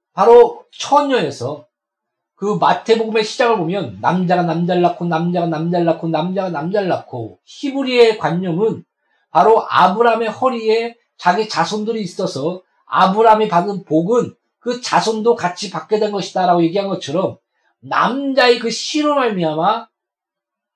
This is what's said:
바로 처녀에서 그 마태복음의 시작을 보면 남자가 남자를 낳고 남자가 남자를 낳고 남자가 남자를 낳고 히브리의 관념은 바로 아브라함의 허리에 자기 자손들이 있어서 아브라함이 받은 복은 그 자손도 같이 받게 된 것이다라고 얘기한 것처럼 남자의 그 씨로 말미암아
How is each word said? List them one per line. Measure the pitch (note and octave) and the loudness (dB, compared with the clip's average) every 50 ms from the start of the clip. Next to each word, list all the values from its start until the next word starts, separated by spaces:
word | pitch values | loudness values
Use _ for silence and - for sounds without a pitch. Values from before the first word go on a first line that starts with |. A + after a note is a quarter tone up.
| _ _ | _ _
바로 | - F3 G3 A#3 A#3 A#3+ A#3 A3+ - - - _ | -2 2 6 8 8 8 8 6 2 -8 -18 _
처녀에서 | - - - - C#4 C#4+ D4 C#4 C4+ A3+ F3 C#3 A#2+ - A#2+ C3 D3+ - - _ _ _ _ _ _ _ _ _ _ _ _ _ _ | -14 -10 -2 2 2 2 2 2 0 0 0 -2 -4 -6 -8 -8 -8 -10 -14 _ _ _ _ _ _ _ _ _ _ _ _ _ _
그 | - F#3+ G#3 F3+ | -6 -4 -2 0
마태복음의 | E3 E3 D#3 F3+ - - - A3 A3 A3+ A3 G#3+ A3+ G#3+ | 2 2 2 2 2 2 0 2 2 0 0 -2 -2 -2
시작을 | G#3+ - - B3+ A#3 A3+ G3+ | -2 -2 0 0 2 2 0
보면 | D#3+ D#3+ F#3 G3+ E3+ A2+ F#2+ G2 | -2 -2 -4 -4 -6 -8 -8 -4
남자가 | G#2+ C3+ E3 F#3 F#3 E3+ F#3 F3+ | -2 0 0 0 0 0 0 0
남자를 | E3+ E3+ D#3+ E3 F3 E3+ F3+ F3+ | 0 0 -2 -2 -2 0 0 2
낳고 | F3 E3+ F3 - F3 | 2 0 0 -2 -4
남자가 | F3 E3 D#3+ E3+ F3 F3 F3 E3+ | -2 -2 -2 -2 -2 -2 -2 -2
남자를 | E3+ D#3+ D3+ D#3+ E3+ F3 F3 E3+ | -2 -2 -4 -4 -2 -2 0 0
낳고 | E3+ D#3 D#3+ - E3 | 0 -2 -2 -2 -4
남자가 | E3 D3+ D#3+ F#3 F#3 F#3 F#3+ D3 | -4 -4 -4 -4 -4 -4 -6 -6
남자를 | E3 C#3+ D3+ F3 G3 G#3 G3 F3+ | -6 -6 -6 -4 -4 -2 -2 -2
낳고 | C#3+ - - - - B2 A2+ G2+ F2 _ _ | -4 -4 -6 -10 -12 -12 -12 -12 -14 _ _
히브리의 | _ - - - C#4 C4 C#4 C4+ B3+ B3 A#3+ A#3 A3+ G#3 - | _ -14 -10 -8 -6 -6 -4 -4 0 4 4 4 4 4 2
관념은 | - D3+ E3 F3+ F#3+ F#3 D#3+ F3 A3 A3 F3 - - _ _ _ _ _ _ _ _ _ | -2 -4 -2 -2 -4 -4 -2 -2 -2 -2 -2 -4 -10 _ _ _ _ _ _ _ _ _
바로 | - D#3+ F3+ G#3 A3+ G#3+ - - | 2 4 4 6 4 4 2 0
아브라함의 | B2 C3 F3+ - G3 A3 A#3+ A#3 A3 A3 A#3 G#3+ | 2 2 2 4 2 2 2 2 2 0 -2 -4
허리에 | G#3+ - C4 C4 A#3+ A#3 A3 A3 G#3+ A3+ A#3 A#3 A#3 _ _ _ _ | -4 -2 -2 -2 -2 -2 0 0 0 0 -2 -4 -8 _ _ _ _
자기 | - - F3+ F3+ G#3+ A3 G#3+ | -4 -2 0 0 0 -2 -2
자손들이 | - D#3+ E3+ E3+ G#3 G#3+ G#3+ A3 A3+ A3 | -2 -4 -2 -2 -4 -6 -6 -6 -6 -6
있어서 | G3+ E3+ - - F#3+ - - - C#3 E3 F#3 F#3 _ _ _ _ _ | -6 -8 -8 -6 -6 -6 -6 -4 -6 -6 -6 -8 _ _ _ _ _
아브라함이 | - - D3+ F#3 F#3+ F#3+ G#3+ A3+ A3+ G#3+ G#3+ G#3+ - | -4 0 2 2 2 4 4 6 6 6 4 4 2
받은 | E3+ F3 F#3 G#3 G3 F3+ - | 0 0 0 -2 -4 -8 -4
복은 | - D3 D#3+ E3+ F#3 A#3+ B3 F#3 A#2+ - _ _ _ _ _ | -2 -2 0 0 0 0 0 -2 -4 -8 _ _ _ _ _
그 | - A#3 B3 B3 | -8 -8 -6 -6
자손도 | - - - E3+ - A3 A3+ G#3+ G#3+ A#3 A#3 | -4 -2 -2 0 0 0 -2 0 0 0 0
같이 | A#3 - F3 - - - F#3+ | 0 -2 -6 -6 -6 -10 -10
받게 | - D#3+ - - G#3+ G#3+ | -10 -10 -6 -2 -2 0
된 | G#3+ G#3 | 0 0
것이다라고 | G3+ G3 F3 - - F#3 F#3 F3+ F3 F3 E3+ | -2 -4 -6 -4 -2 0 2 2 4 4 2
얘기한 | E3 E3 G3 G3 G3 | 2 0 -2 -2 -4
것처럼 | F#3 - - - C#3+ F3+ F#3+ C3+ A#2 - _ _ _ _ _ _ _ _ | -4 -6 -6 -6 -4 -4 -4 -4 -6 -10 _ _ _ _ _ _ _ _
남자의 | A#2 C3 - - E3 F#3 B3 C#4 C#4 C#4 C4 C4+ B3+ B3 A#3+ A#3 | -10 -4 0 0 0 0 -2 -4 -4 -2 0 2 4 4 4 2
그 | G#3+ A#3 | 0 -6
씨로 | A3+ - - - - D4+ D4+ D4 D4 | -6 -6 -8 -6 -4 -2 0 0 0
말미암아 | C#4 B3+ A#3 G#3 F3+ E3+ D#3 D3+ D#3 E3 G3 A3 A#3 A#3 - _ _ _ _ _ _ _ _ _ _ _ _ _ _ _ _ _ | 0 0 -2 -2 -2 -2 -2 -2 0 0 0 -2 -2 -6 -14 _ _ _ _ _ _ _ _ _ _ _ _ _ _ _ _ _